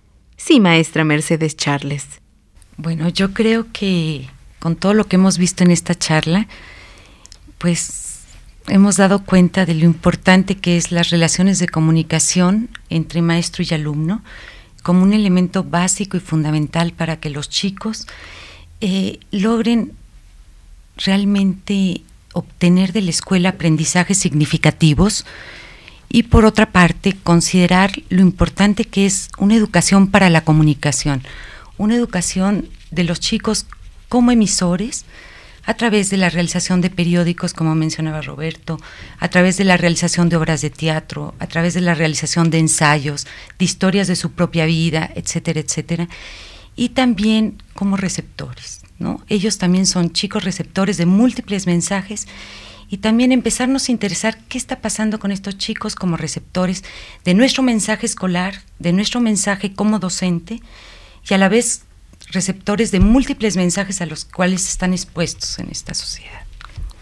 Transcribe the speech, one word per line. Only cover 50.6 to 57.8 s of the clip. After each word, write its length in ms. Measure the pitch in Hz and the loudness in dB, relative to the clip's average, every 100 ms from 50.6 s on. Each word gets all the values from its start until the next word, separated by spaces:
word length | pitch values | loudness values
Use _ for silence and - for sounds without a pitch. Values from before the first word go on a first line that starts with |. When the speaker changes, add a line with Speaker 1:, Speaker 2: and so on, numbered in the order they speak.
| 165 - 196 165 | -8 -4 -2 0
Speaker 2:
de 80 | 170 | 2
múltiples 600 | 190 247 - - 202 190 | 4 2 0 -6 -6 0
mensajes 600 | 170 165 196 190 208 - - - - - - - | -2 0 -4 -6 -10 -12 -16 -20 -20 -20 -20 -12
y 80 | 196 | -4
también 340 | 220 226 254 | 0 2 4
empezarnos 560 | 262 226 - 247 269 - | 2 0 -2 0 -2 0
a 40 | |
interesar 460 | 233 202 170 220 220 - | -2 -2 -4 -4 -6 -10
qué 80 | 254 | -10
está 240 | - 262 | -8 -8
pasando 380 | 220 - 214 214 | -6 -4 -2 -2
con 120 | 196 | -4
estos 260 | 196 196 196 | -6 -8 -8
chicos 380 | - 220 214 - | -8 -6 -6 -4
como 220 | 185 165 | -4 -4
receptores 680 | 156 - - 180 185 185 - - - - | -6 -10 -8 -4 -2 -4 -10 -20 -20 -10
de 100 | 185 | 0
nuestro 300 | 180 262 - | 4 4 2
mensaje 420 | 262 220 | 0 0